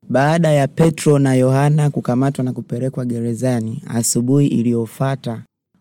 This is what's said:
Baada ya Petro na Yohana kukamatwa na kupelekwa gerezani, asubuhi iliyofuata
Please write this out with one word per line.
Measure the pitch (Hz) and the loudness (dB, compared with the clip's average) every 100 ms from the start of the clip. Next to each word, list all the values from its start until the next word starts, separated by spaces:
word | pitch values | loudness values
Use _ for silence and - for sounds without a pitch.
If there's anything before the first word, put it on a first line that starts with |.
| - | -2
Baada | 123 143 170 160 | 0 2 2 2
ya | 147 135 | 2 0
Petro | - 165 156 156 143 | 2 0 2 2 4
na | 135 131 | 4 4
Yohana | 127 135 147 151 147 | 2 2 2 2 0
kukamatwa | 143 110 123 139 143 127 | -2 -2 0 0 -2 -6
na | |
kupelekwa | 123 110 120 131 131 123 | -6 -8 -6 -6 -6 -6
gerezani, | 117 117 113 127 123 113 113 - | -4 -4 -2 -2 -2 -4 -8 -6
asubuhi | 117 117 120 123 143 143 | -4 -2 -2 2 2 4
iliyofuata | 123 117 117 113 - 135 135 - 113 113 _ _ _ | 2 0 0 -4 -4 -4 -4 -8 -10 -14 _ _ _